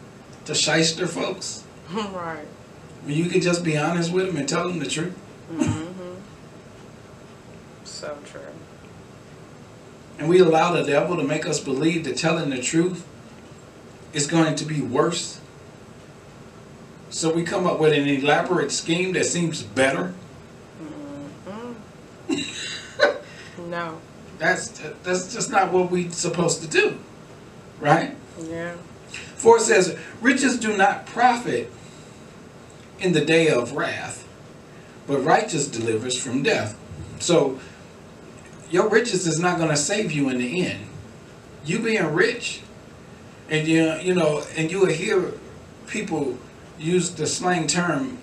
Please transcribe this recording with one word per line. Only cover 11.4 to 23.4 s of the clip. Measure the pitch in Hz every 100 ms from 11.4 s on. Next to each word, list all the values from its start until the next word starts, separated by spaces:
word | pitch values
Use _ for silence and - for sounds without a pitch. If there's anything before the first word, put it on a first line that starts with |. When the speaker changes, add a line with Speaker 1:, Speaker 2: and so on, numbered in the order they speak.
| 156
Speaker 1:
us | 147
believe | 139 131 160 165
that | 139 120
telling | 160 165 143
the | 127
truth | - 165 185 180 - - - - - - - - - - -
is | 151 -
going | 165 156 143
to | 151
be | 147
worse. | 117 143 170 - - - - - - - - - - - - - - - - - - - -
So | - 160
we | 165
come | 165 196 175
up | 151
with | 151
an | 147 143
elaborate | 135 135 165 170 170 139
scheme | - - 170 185
that | 156
seems | - 175 165 -
better. | - - 131 185 185 - - - - - - -
Speaker 2:
Mm-hmm. | 311 302 285 285 285 - 180 214 240 226 196 - - - -
Speaker 1:
<laughs> | 349 - - - - - 494 554 - - -